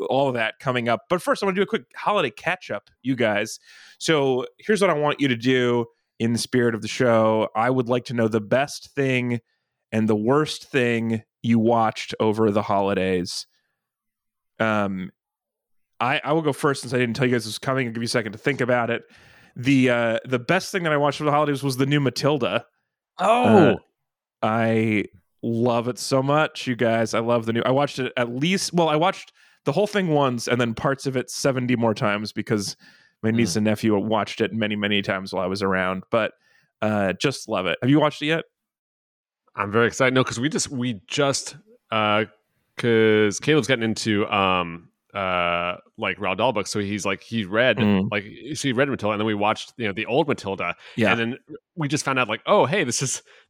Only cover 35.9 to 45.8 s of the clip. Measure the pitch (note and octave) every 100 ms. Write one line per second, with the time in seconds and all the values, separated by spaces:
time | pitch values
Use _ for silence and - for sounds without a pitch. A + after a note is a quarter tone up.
35.9 | F#2+ - A#2 G#2+ - _ _ _ _ G#2+
36.9 | G#2 G2 F#2 C#3+ - - G#2 F#2 - B2
37.9 | D3 D3 - D3+ D#3+ - _ _ _ _
38.9 | _ _ _ _ _ _ - G#2 G#2+ A#2
39.9 | - C3 C3 B2+ - C3+ A#3+ - C3+ B2
40.9 | G2+ - - C#3+ C3+ - D3 _ _ _
41.9 | A2 G#2+ G#2 G#2+ _ _ _ _ - A#2+
42.9 | A2+ A2 G#2+ G#2+ F#2+ - D3+ A2+ B2+ A2+
43.9 | G2+ A2+ G#2 G#2+ G2+ G2 F#2 E2+ E2+ E2
44.9 | _ _ G2+ F#2+ F2+ F2 F2 F2 F2+